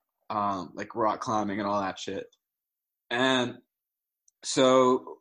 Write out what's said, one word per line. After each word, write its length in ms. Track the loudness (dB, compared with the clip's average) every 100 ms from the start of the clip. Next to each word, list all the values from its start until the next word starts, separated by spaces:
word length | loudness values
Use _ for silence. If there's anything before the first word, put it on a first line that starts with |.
| _ _ -6
um, 420 | -2 -2 -2 -6 -10
like, 200 | -8 -2
rock 240 | -2 -2
climbing 400 | -2 -2 -2 -4
and 80 | -2
all 140 | -2
that 180 | -2 -6
shit. 260 | -10 -10 -10 _ _ _ _ _ _ _ -6
And 460 | 0 2 0 -2 -8 _ _ _ _ _ _ _ _
so 760 | -4 2 6 6 6 2 -2 -12